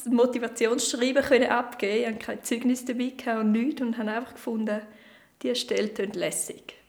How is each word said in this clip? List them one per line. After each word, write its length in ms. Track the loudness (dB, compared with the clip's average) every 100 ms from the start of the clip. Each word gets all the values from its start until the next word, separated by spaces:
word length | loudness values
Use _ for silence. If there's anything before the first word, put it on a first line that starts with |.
| 0
Motivationsschreiben 1160 | 4 4 2 -4 0 0 2 0 0 2 2
können 260 | 6 6 6
abgeben. 500 | 4 0 -4 -2 0
Ich 60 | 0
hatte 120 | -4
kein 260 | -6 -8
Zeugnis 400 | -4 0 2 0
dabei 280 | -2 -2 -4 -4
gehabt 240 | -4 0
und 120 | 2
nichts 300 | 2 2 0
und 160 | -2 -2
habe 140 | -2
einfach 220 | -4 -6
gefunden, 460 | -10 -6 -4 -2 -4 -6 -18 -20 -20 _ -8
diese 140 | -2 -2
Stelle 360 | 0 0 0
tönt 220 | -2 -4
lässig. 600 | -2 -2 -2 -6 -10 -16 -20